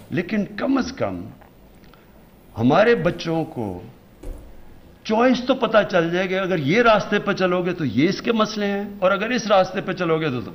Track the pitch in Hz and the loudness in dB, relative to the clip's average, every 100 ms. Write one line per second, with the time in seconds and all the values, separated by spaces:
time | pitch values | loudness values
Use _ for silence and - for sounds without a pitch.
0 | - 131 185 208 185 - - 269 - - | -8 -6 -2 -4 -4 -4 0 0 -2 -4
1 | 104 90 107 - - - - - - - | -4 -6 -10 -16 -20 -20 -20 -20 -20 -20
2 | - - - - - - 120 165 226 233 | -20 -20 -20 -20 -12 0 4 4 4 4
3 | 165 - 165 165 156 127 104 90 - - | 0 -2 -4 -4 -4 -6 -6 -8 -14 -20
4 | - - - - - - - - - - | -20 -18 -14 -14 -16 -20 -20 -20 -20 -12
5 | - 220 254 247 - 262 226 214 - 185 | -4 2 2 2 0 0 2 2 4 2
6 | 165 180 190 185 185 180 135 214 233 208 | 0 0 -2 -2 0 0 2 4 4 4
7 | - 208 202 196 185 180 180 170 139 107 | 2 -2 0 0 0 0 0 -2 -2 2
8 | 175 190 240 226 214 214 202 202 202 - | 2 0 0 0 0 -2 -2 -4 -6 0
9 | 185 196 220 247 202 196 185 202 160 180 | 0 2 -2 -2 2 4 4 -2 -6 -2
10 | 170 160 156 123 98 | 0 0 0 -4 -6